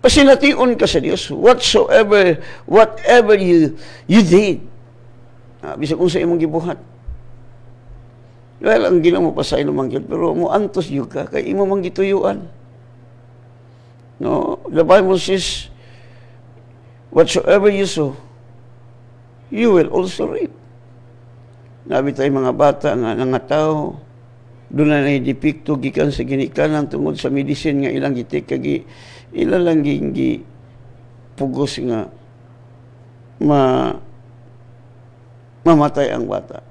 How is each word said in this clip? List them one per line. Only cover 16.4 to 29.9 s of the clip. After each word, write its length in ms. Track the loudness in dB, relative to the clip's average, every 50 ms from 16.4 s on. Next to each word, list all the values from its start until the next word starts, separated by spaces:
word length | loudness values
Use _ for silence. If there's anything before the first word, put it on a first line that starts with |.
| -20 -20 -20 -20 -20 -20 -20 -20 -20 -20 -20 -20 -20 -2
"Whatsoever 600 | 2 2 2 4 2 -2 2 4 4 4 4 2
you 160 | 2 2 -2
sow, 280 | -2 -2 -2 -4 -4 -4 -10 -20 -20 -20 -20 -20 -20 -20 -20 -20 -20 -20 -20 -20 -20 -20 -20 -20 -20 -20 -20 -20 -20 -20 -20 -18 -10
you 200 | -4 0 2 4
will 160 | 4 4 4
also 440 | 2 0 -2 -2 -4 -6 -6 -6 -6
reap." 200 | -4 -6 -6 -6 -8 -16 -20 -20 -20 -20 -20 -20 -20 -20 -20 -20 -20 -20 -20 -20 -20 -20 -20 -20 -20 -20 -20 -20 -20 -20 -10
Nabi 320 | -4 -2 -2 -2 -2 -2
tayo 160 | -2 0 0
mga 240 | 0 0 0 -2 0
bata 400 | 2 2 2 2 0 -2 -2 -2
nga 160 | -2 -2 -2
nangataw, 880 | -2 -2 -2 -2 -2 -4 -2 -2 -2 0 0 0 -2 -4 -6 -8 -10 -14 -20 -20 -20 -20 -20 -20 -20 -20 -20 -20 -20 -20 -20 -10
doon 160 | -2 0 2
na 160 | 2 2 2 2
naidepikto 720 | 0 0 0 -2 -4 -4 -2 -2 -4 -4 -4 -6 -6 -4
gikan 400 | -4 -4 -6 -2 0 -2 -2 -2
sa 80 | -4 -6
ginikanan 640 | -4 -2 -4 -4 -4 -2 -2 0 0 0 -2 -4
tungod 320 | -4 -4 -4 -4 -4 -4 -4
sa 80 | -4
medicine 560 | -4 -2 -2 -2 -4 -6 -4 -2 -2 -2 -2 -2
nga 80 | -2
ilang 240 | -2 -4 -4 -4 -4
gitik, 320 | -4 -6 -6 -6 -8 -6
kagi, 400 | -6 -8 -6 -4 -4 -4 -4 -6 -12 -20 -20 -20 -20 -20 -20 -20 -14 -6
ilang 320 | -4 -2 0 0 0 2
lang 160 | 2 0 0 0
gi-, 240 | 0